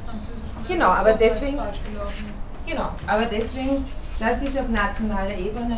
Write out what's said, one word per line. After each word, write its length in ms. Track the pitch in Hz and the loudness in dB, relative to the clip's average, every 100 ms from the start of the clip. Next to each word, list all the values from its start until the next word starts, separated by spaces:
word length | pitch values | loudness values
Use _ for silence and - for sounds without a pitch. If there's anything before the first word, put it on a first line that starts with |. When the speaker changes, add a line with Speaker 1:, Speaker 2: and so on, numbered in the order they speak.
| - | -6
Speaker 1:
französischen 560 | 220 - - - - - | -6 -6 -8 -8 -8 -4
Speaker 2:
Genau, 240 | 349 208 185 | 2 4 6
aber 160 | 202 | 6
Speaker 1:
Revolution, 160 | 220 226 | 6 6
was 80 | 220 | 4
Speaker 2:
deswegen 220 | 277 277 | 0 -2
Speaker 1:
falsch 240 | 202 190 | -4 -4
gelaufen 400 | 214 208 196 208 208 | -6 -4 -6 -6 -8
ist. 100 | - - - | -6 -8 -6
Speaker 2:
Genau, 260 | - - - - - | -4 -2 -2 -4 0
aber 200 | 214 226 | 2 2
deswegen, 480 | 208 233 262 269 269 - - - - | 0 -2 -2 0 0 0 -4 -4 0
das 120 | 220 254 | 2 2
ist 160 | 277 269 | 0 0
auf 140 | 233 | 0
nationaler 640 | 226 202 202 220 202 196 196 | 0 0 0 0 0 -2 -2
Ebene 400 | 202 233 240 | -4 -2 -2